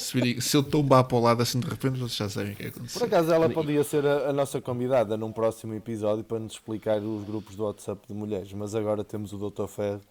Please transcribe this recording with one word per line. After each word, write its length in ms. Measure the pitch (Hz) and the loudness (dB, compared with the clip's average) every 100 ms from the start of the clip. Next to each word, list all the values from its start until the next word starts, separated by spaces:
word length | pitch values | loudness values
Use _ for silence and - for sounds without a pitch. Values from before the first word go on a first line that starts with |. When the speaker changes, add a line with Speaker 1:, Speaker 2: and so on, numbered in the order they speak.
Speaker 1:
se 160 | - 131 | -2 0
vir, 220 | 123 117 | 0 0
se 140 | 123 147 | 2 2
eu 80 | |
tombar 400 | 143 156 139 131 | 4 2 6 6
para 140 | 127 123 | 6 4
o 20 | |
lado 220 | 117 117 | 4 4
assim 180 | 120 127 | 2 0
de 80 | 113 | -2
repente, 320 | 110 135 131 | -2 -4 -4
vocês 160 | 120 - | -6 -4
já 140 | 104 | -4
sabem 240 | 104 101 | -4 -6
o 20 | 101 | -8
que 80 | |
é 80 | - | -10
que 60 | - | -10
aconteceu. 240 | 120 185 | -10 -4
Speaker 2:
Por 40 | 233 | 2
acaso 260 | 190 160 | 4 6
ela 140 | 165 165 | 4 4
Speaker 3:
E 60 | |
Speaker 2:
podia 300 | 160 151 147 | 2 0 2
ser 220 | 143 151 143 | 2 2 4
a, 240 | 143 139 | 2 2
a 40 | |
nossa 280 | 139 139 139 | 0 0 -2
convidada 560 | - 123 123 131 104 107 | -4 -2 2 4 4 0
num 160 | 110 | -2
próximo 400 | 110 113 110 113 | 0 0 0 -8
episódio 500 | 107 117 113 104 107 | -8 -6 -2 0 0
para 160 | 107 113 | -2 -6
nos 140 | 110 | -6
explicar 480 | - - 107 110 107 | -12 -8 -4 0 0
os 240 | 104 107 101 | 0 -6 -6
grupos 280 | 107 92 98 | -8 -8 -6
do 80 | 107 | -4
WhatsApp 420 | 101 - 98 - | -4 -8 -10 -8
de 60 | |
mulheres, 400 | 104 107 101 95 | -8 -4 -4 -6
mas 220 | 98 104 110 | -8 -4 -2
agora 280 | 107 107 | 0 -2
temos 300 | 101 107 104 | -2 -8 -8
o 40 | 101 | -8
doutor 300 | 101 - 101 | -8 -6 -8
Ferro 340 | - 104 101 - | -4 -4 -4 -10